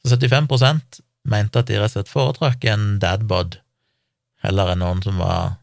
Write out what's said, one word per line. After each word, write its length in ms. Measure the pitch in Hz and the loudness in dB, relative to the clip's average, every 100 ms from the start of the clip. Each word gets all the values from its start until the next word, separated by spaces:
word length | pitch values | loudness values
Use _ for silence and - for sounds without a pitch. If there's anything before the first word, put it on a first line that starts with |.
Så 140 | 127 123 | 2 2
syttifem 320 | 131 131 147 | 2 2 2
prosent 520 | 135 131 151 - - _ _ | 2 2 2 -4 -20 _ _
mente 360 | - 107 104 120 | -4 -2 0 0
at 60 | 120 | 0
de 100 | 104 | 0
rett 140 | 107 | 0
og 100 | 104 | -2
slett 80 | 98 | -4
foretrakk 540 | 147 135 127 147 123 | -2 -2 0 -2 0
en 340 | 117 107 104 101 | 0 0 0 0
dadbod 600 | 92 95 107 92 87 - _ _ _ _ _ _ _ _ | 0 0 0 0 -2 -8 _ _ _ _ _ _ _ _
heller 300 | - 98 92 | -2 0 0
enn 60 | 90 | 0
noen 200 | 90 90 | -2 -2
som 140 | 98 92 | -2 -2
var 400 | 90 87 90 90 | -2 -2 -4 -6